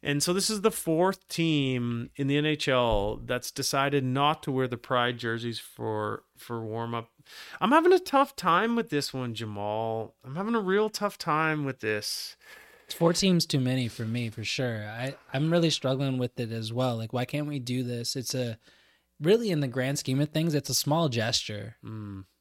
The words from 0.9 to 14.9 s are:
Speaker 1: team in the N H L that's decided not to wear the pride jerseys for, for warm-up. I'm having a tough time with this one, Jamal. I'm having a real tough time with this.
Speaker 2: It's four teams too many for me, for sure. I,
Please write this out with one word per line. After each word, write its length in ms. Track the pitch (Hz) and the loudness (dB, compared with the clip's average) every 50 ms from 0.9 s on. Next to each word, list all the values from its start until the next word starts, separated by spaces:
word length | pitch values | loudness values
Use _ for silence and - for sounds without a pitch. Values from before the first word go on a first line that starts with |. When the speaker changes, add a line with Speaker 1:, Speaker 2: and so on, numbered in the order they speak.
| 160 156 175 190 190 - _ | 2 4 4 2 2 -2 _
Speaker 1:
team 840 | _ - - 165 165 156 147 139 131 131 123 120 120 120 117 117 - _ | _ -2 0 2 2 4 4 2 2 0 0 0 -2 -2 -4 -6 -8 _
in 140 | - 143 135 | -4 0 2
the 80 | 139 | 2
N 100 | 147 147 | 2 2
H 220 | 156 151 147 - - | 2 0 0 0 2
L 480 | 131 127 123 117 110 104 98 104 107 - 117 | 2 4 4 4 2 2 2 0 -2 -6 -4
that's 260 | 117 127 123 - - | -4 -4 -4 -4 -8
decided 540 | - - 131 - - 139 135 143 139 143 127 | -6 -4 -4 -2 0 0 0 2 2 2 0
not 380 | 127 127 135 143 147 156 156 - | 0 0 2 2 2 0 0 -4
to 80 | - 135 | -4 -2
wear 160 | 131 131 123 | 0 0 -2
the 80 | 123 | -2
pride 420 | 117 - - 135 123 120 120 123 120 | -6 -4 -2 0 2 2 2 -2 -2
jerseys 400 | 120 117 113 117 117 120 113 110 | -4 -4 -4 -4 -4 -6 -8 -8
for, 640 | - - - - 117 110 110 107 107 104 107 - - _ _ | -10 -14 -14 -8 -6 -4 -2 -2 -2 -4 -6 -8 -10 _ _
for 260 | - - - 120 117 113 | -20 -12 -10 -8 -8 -6
warm-up. 480 | 110 107 113 117 117 117 117 113 - _ _ - - - - - - - - | -6 -6 -6 -4 -4 -4 -6 -8 -10 _ _ -20 -20 -20 -18 -18 -16 -4 0
I'm 120 | - 208 269 | 2 6 6
having 200 | 320 320 349 370 | 6 8 8 6
a 60 | 359 | 6
tough 380 | 359 - - 277 277 277 - | 6 4 4 4 4 4 2
time 400 | - - 185 165 175 208 233 233 | -2 2 4 4 4 4 4 2
with 140 | 233 226 233 | 0 0 0
this 220 | - 147 135 - - | 0 0 0 0 -4
one, 220 | 135 127 120 113 | -4 -4 -4 -4
Jamal. 800 | 107 113 107 104 101 101 104 104 110 113 113 113 113 110 - - _ _ | -6 -6 -6 -6 -4 -2 -2 0 0 0 0 0 -2 -4 -6 -10 _ _
I'm 140 | 127 135 | -12 -8
having 180 | 160 196 214 233 | -6 -4 0 0
a 60 | 226 | 0
real 300 | 202 185 185 202 214 220 | 2 2 2 2 2 2
tough 280 | 214 - 202 202 190 - | -2 -2 -4 -4 -4 -4
time 460 | - 165 151 151 160 160 156 151 147 | -2 0 2 2 2 2 2 0 -2
with 160 | 135 131 - | -4 -4 -2
this. 560 | - 107 107 104 104 - - - - - - _ _ - - - - - - - _ | -2 -2 -2 0 -2 -4 -6 -6 -8 -10 -14 _ _ -20 -20 -20 -20 -20 -20 -20 _
Speaker 2:
It's 100 | _ - | _ -4
four 180 | - 165 170 180 | 2 2 2 2
teams 320 | 175 - 190 185 170 160 | 4 4 4 4 4 2
too 120 | - - 143 | 2 0 0
many 300 | 127 127 127 131 127 113 | 2 2 0 0 -2 -2
for 160 | - - 117 | -4 -6 -6
me, 240 | 113 113 123 120 113 | -4 -2 -4 -4 -4
for 160 | 107 - 107 | -6 -6 -6
sure. 400 | 98 - - 135 123 117 107 104 | -6 -4 -2 -2 -4 -4 -6 -8
I, 280 | 104 | -10